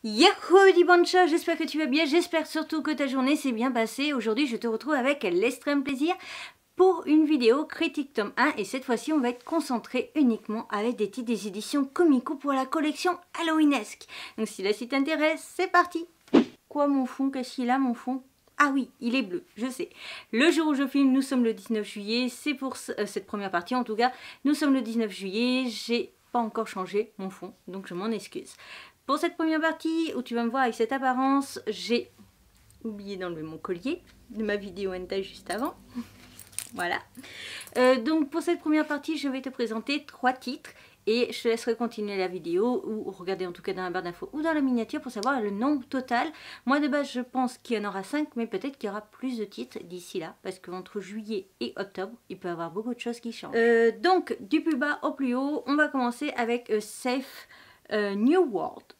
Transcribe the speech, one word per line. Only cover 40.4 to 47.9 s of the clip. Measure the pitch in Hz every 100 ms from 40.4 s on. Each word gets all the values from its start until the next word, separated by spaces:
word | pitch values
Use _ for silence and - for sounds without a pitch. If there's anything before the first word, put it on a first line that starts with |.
| - 277 - - - _ -
Et | 226 240
je | 247
te | 240
laisserai | 226 - 226
continuer | 233 - 208 196
la | 185
vidéo | 180 165 175 233 247 -
ou | 220 202
regarder | 190 180 185 185
en |
tout | 175
cas | -
dans | 185
la | 185
barre | 175
d'infos | 175 175 -
ou | 285
dans | 320
la | 311
miniature | 269 240 220 302
pour | 254
savoir | 214 233 269
le | 208
nombre | 202 262 294 -
total. | 269 254 240 311 - - - -
Moi | 285
de | 294
base | 285 277
je | 247
pense | 247 254 247 -
qu'il | - 220
y |
en |
aura | 208